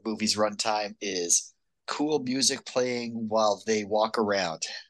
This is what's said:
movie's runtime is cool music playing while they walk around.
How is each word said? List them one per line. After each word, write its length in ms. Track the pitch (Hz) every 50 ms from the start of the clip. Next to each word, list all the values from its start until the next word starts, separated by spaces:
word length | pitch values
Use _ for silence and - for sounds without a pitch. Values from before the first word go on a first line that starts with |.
| -
movie's 320 | 110 107 107 110 110 - 107
runtime 580 | 107 107 104 98 - 113 107 107 104 101 107 -
is 520 | 107 101 92 90 87 85 - - - - _ _ _ _ _ _ _
cool 340 | - - - 147 151 156 139
music 460 | 131 127 127 135 127 - 139 123 -
playing 600 | - - 131 123 127 123 120 120 117 117 113 113 104
while 340 | 110 110 110 104 101 92 - 110
they 160 | 110 107 104
walk 340 | 95 107 107 110 110 - 120
around. 440 | 110 101 101 98 92 85 80 80 - - - - - -